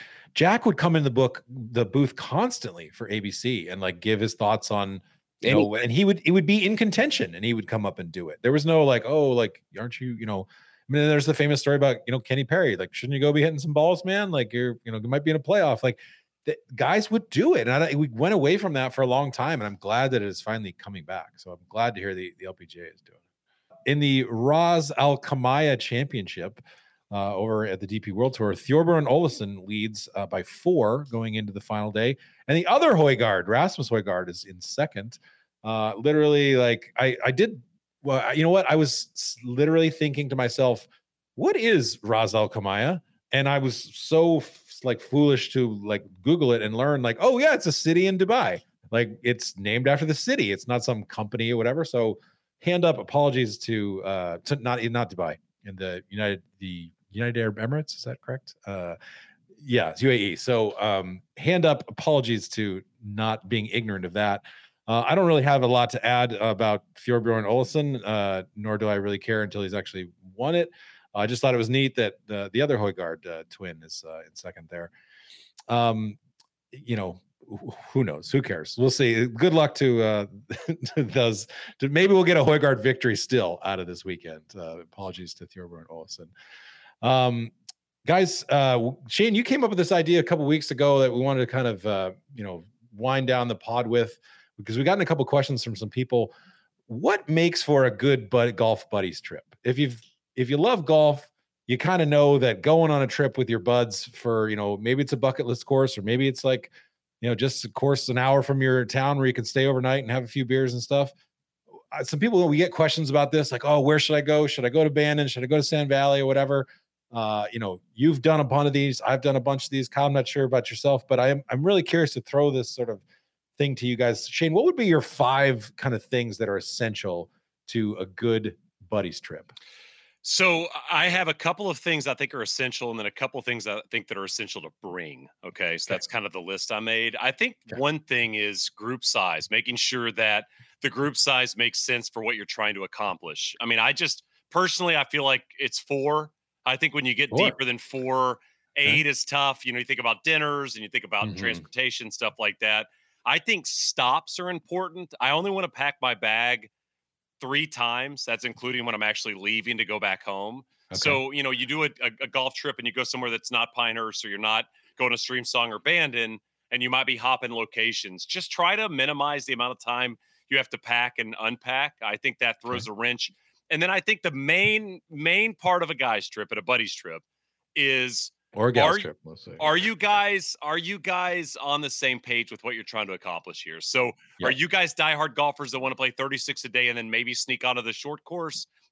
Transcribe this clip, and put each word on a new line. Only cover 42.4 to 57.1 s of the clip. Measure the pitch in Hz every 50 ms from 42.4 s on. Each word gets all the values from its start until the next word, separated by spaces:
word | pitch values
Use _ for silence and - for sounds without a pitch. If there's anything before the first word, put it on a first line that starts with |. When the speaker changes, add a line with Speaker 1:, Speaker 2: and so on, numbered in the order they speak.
| 107 98
Speaker 1:
Khaimah?" | - 110 98 98 98 104 117 147 190 175 - _ _ _ _ _ -
And | 135 139 139
I | 143 139
was | 135 131 113 - - - -
so | - - - 156 160 165 170 165 151
f-, | - - - - _ - - - -
like, | 127 117 117
foolish | - - - 147 147 143 139 120 - - -
to, | 135 123 113 107 104 101
like, | 107 104 101 - - - 92 90
Google | 127 170 170 131 123 120
it | 113 107
and | 107 110
learn, | 113 131 147 147 135 123
like, | 117 117 -
"Oh | 196 254 262 240
yeah, | 285 311 277
it's | - -
a | 175 139
city | - - 160 165 175 185
in | 196 190 180
Dubai." | 190 180 233 254 185 101 90 85 - _ _ _ _ - 113
Like, | 120 120 104 107 - -
it's | 120 120 117 - - - 95
named | 98 104 110 120 127 135
after | 143 127 156
the | 156 151
city. | - - 240 269 277 - 101 98
It's | - - -
not | 123 120 -
some | - 120 107 101
company | - - - 107 104 - 110 113 117 120
or |
whatever. | 117 113 117 131 160 160
So | - - 120 113 110 104 - - _ _ _ _ _ _ _ -
hand | 170 180 180 170
up | 170 147 -
apologies | 104 - - 143 147 143 127 131 123 107 101 -
to, | - - 113 107 104 101 95 95 95
uh, | 95 98 95 90 87 85 87 -
to | - 147
not, | 143 113 123 123 123 113
not | 117 117 120 117 -
Dubai, | 95 87 87 80 73 - _ _ _ _ -
in | 101 95
the | 92 95 92 90 90 - _
United, | 98 104 107 104 101 95 - _ _ _
the | 98 92 90 87 85 82 - _ _ _